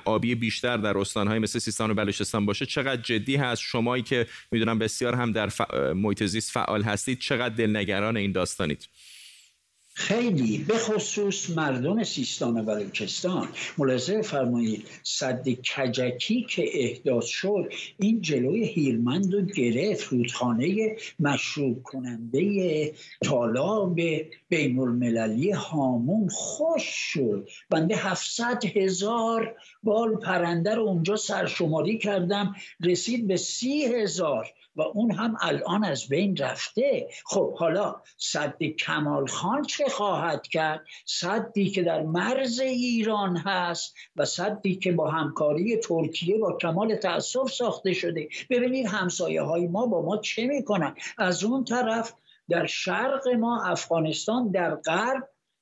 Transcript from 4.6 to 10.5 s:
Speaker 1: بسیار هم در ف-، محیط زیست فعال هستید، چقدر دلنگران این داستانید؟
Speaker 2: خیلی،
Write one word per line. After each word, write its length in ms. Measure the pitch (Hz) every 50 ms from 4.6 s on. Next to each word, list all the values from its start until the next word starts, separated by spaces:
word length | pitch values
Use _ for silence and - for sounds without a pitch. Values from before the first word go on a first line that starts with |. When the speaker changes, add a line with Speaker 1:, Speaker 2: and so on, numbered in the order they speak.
| 113 110 113 110
Speaker 1:
بسیار 360 | 113 107 - - 127 120 120
هم 160 | 123 123 117
در 180 | 104 110 104 101
ف-، 240 | - - 117 - -
محیط 480 | 65 69 67 80 92 104 104 104 - 110
زیست 280 | 95 92 110 - -
فعال 320 | - 120 - - 104 104 104
هستید، 360 | 110 104 104 - 135 127 120
چقدر 360 | - - 143 117 123 120 110
دلنگران 600 | 113 113 107 107 107 101 90 98 98 104 110 117
این 140 | 107 98 101
داستانید؟ 560 | 90 92 90 - - - 95 76 73 - - - _ - - - - - - - - - - _ _ _ _ _ _ _ _ _ -
Speaker 2:
خیلی، 600 | - - - 196 233 247 240 185 143 123 110